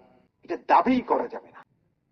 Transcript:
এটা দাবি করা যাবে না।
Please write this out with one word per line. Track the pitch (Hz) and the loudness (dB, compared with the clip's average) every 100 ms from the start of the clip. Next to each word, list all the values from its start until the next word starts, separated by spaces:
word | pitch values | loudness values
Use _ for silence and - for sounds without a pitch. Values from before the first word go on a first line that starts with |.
| - _ _ _ | -20 _ _ _
এটা | - 170 | -10 -10
দাবি | - 151 240 254 | 2 2 4 0
করা | - 139 - | 0 -4 -4
যাবে | 113 - | -10 -16
না। | - - _ _ _ _ | -20 -20 _ _ _ _